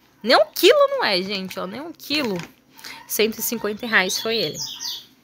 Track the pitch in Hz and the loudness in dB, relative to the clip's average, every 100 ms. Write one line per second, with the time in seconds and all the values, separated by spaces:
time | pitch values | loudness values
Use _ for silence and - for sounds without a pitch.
0 | _ _ 208 320 640 - 381 587 554 554 | _ _ 4 4 4 4 6 8 6 2
1 | 349 190 190 202 190 190 180 220 330 302 | 0 0 -2 -6 -8 -8 -10 -10 -14 -14
2 | - 294 254 180 160 _ _ - - - | -6 -4 -2 -4 -8 _ _ -20 -18 -16
3 | - - 220 220 - 226 208 208 240 220 | -6 0 0 0 -6 -4 -4 -6 0 2
4 | 185 - 226 226 160 - - - - - | 2 0 -2 -2 -2 -4 -10 -10 -10 -12
5 | - _ | -14 _